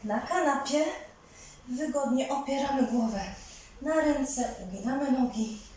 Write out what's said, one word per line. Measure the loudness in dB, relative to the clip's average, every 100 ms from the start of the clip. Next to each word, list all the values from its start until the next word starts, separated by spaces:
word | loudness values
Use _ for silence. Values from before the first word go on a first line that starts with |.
na | -2 -2
kanapie. | 0 2 2 2 2 2 2 -2 -12 -20 -20 -20 -20 -20 -8
Wygodnie | -4 -2 0 2 2 2
opieramy | -2 0 0 2 2 2
głowę | 2 2 -2 -6 -10 -14 -18 -20 -8
na | 2 4
ręce, | 4 2 2 0 -2 -4
uginamy | -10 -6 -2 0 2
nogi | 2 2 0 -4 -4 -14